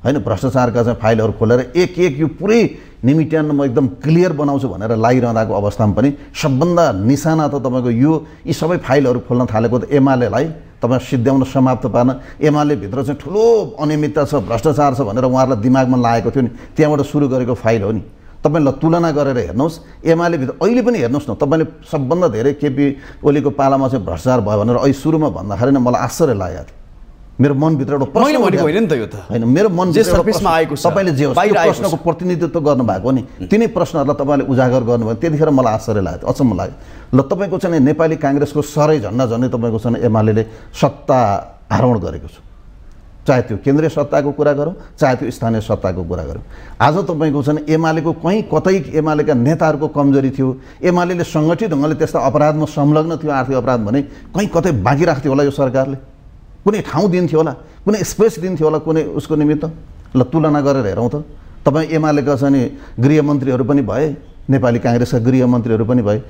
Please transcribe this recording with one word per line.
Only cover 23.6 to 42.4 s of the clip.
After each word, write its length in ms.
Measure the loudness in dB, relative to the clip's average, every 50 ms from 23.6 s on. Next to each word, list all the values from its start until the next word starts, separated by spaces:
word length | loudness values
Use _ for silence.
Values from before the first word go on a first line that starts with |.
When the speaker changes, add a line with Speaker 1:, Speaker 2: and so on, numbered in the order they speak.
| 2 2 2 2 0 0
Speaker 1:
चाहिँ 180 | -2 -2 -4
भ्रष्टाचार 340 | -6 -8 -4 0 0 2 2
भयो 180 | 0 0 0 0
भनेर 140 | 2 2 2
अहिले 160 | 2 2 2
सुरुमा 360 | 0 2 0 0 0 0 0 -2
भन्दाखेरि 420 | -4 -6 -8 -8 -2 0 2 2
नै 80 | 2 2
मलाई 220 | 2 2 0 0
आश्चर्य 320 | -2 -4 0 0 0 0 0
लागेको 280 | -2 -4 -6 -8 -10
थियो। 140 | -14 -16 -20 -20 -20 -20 -20 -20 -20 -20 -20 -20 -20 -18 -2 0
मेरो 140 | 2 2 2
मनभित्र 380 | 2 2 2 0 0 -2 -2
एउटा 120 | -2 -2 -4
प्रश्न 160 | -2 0 2
Speaker 2:
मैले 180 | 2 2 2 2
भनेको 80 | 2
Speaker 1:
उठ्यो। 160 | 2 2 2
Speaker 2:
होइन 160 | 0 0 2 0
नि 60 | 0
त 60 | 0
यो 140 | 0 -2 -4
त। 80 | -6 -10 -16 -10 -6
Speaker 1:
होइन, 140 | -4 -2 2
मेरो 240 | 2 2 4 4 2
मनभित्र 240 | 2 0 0 2
Speaker 2:
जे 80 | 2 2
Speaker 1:
एउटा 120 | 4 4
Speaker 2:
सरफेसमा 260 | 2 2 2 2 0 0
Speaker 1:
प्रश्न, 80 | 0
Speaker 2:
आएको 300 | 2 2 2 0 0 -4
छ, 100 | -2 -2
Speaker 1:
तपाईँले 260 | 0 0 2 0 0
जे 120 | 0 2 0
होस्, 120 | 2 2
Speaker 2:
बाहिर 160 | 2 2 2
Speaker 1:
त्यो 80 | 2 4
Speaker 2:
आएको 120 | 2 2
Speaker 1:
प्रश्नको 240 | 0 0 -2 -4 -4
Speaker 2:
छ। 40 | -2
Speaker 1:
प्रतिनिधित्व 600 | -2 -4 -4 -2 -2 -2 -2 0 -2 -2 -2 0
गर्नुभएको 500 | 0 2 2 2 2 0 -2 -2 0 0
नि, 100 | 0 0
Speaker 2:
उम्। 280 | -2 -6 -12 -14 -4 0
Speaker 1:
तिनै 180 | 2 2 2
प्रश्नहरूलाई 500 | 0 0 -2 -2 -2 0 -2 0 0 0 -2 0
तपाईँले 200 | 0 0 0 2
उजागर 380 | 0 2 2 2 2 2 0
गर्नुभयो, 320 | 2 2 0 0 0 -2 -4
त्यतिखेर 360 | -2 -2 -2 0 2 2 2
मलाई 240 | 2 2 2 2 0
आश्चर्य 260 | -2 -2 -2 -2 -2
लाग्यो, 280 | -2 -2 -6 -6 -4 -6
अचम्म 260 | -2 0 0 0 0
लाग्यो। 640 | -2 -4 -8 -10 -14 -20 -20 -20 -20 -8 0 0 0
ल, 20 |
तपाईँको 380 | 2 2 -2 -4 -2 -4 -4 -4
चाहिँ 220 | -2 0 2 2
नेपाली 360 | 2 2 2 2 0 0 0
काङ्ग्रेसको 460 | -2 -2 -2 0 0 -2 -2 -2 -4
सरै 380 | -4 -2 0 0 2 2 2 0
झन्डा 260 | 0 -4 -2 -2 0
झन्डै 220 | 0 0 0 0 -2
तपाईँको 300 | -2 -2 -2 -2 -2 -2
चाहिँ 180 | -2 -2 -2 0
एमालेले 440 | 0 0 2 2 2 2 2 2 0 -2 -8 -18 -20 -18 -2 0
सत्ता 400 | 0 0 0 -4 -2 0 2 2 4 2 0 -2 -4 -10 -20 -20 -6 -2
आरोहण 260 | 0 2 2 2 2 0
गरेको 300 | -2 -6 -10 -10 -14 -16
छ। 80 | -18 -20